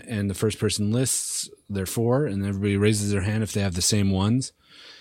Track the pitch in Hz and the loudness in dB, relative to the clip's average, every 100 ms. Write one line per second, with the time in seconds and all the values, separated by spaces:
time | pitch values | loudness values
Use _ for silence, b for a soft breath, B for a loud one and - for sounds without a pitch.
0 | - 107 101 92 110 - 107 107 104 117 | -4 -4 -2 0 -2 0 -2 0 0 0
1 | 131 - - - - - - 98 92 120 | 0 -2 -4 -8 -10 -14 -8 -6 -4 0
2 | 117 131 147 98 98 98 104 101 104 107 | 2 2 0 -2 -4 -2 0 4 4 4
3 | 101 101 95 107 107 104 98 87 - 107 | 0 0 0 0 -2 -2 -2 0 0 2
4 | 98 95 101 127 127 - b b b b | 2 2 2 2 -2 -10 b b b b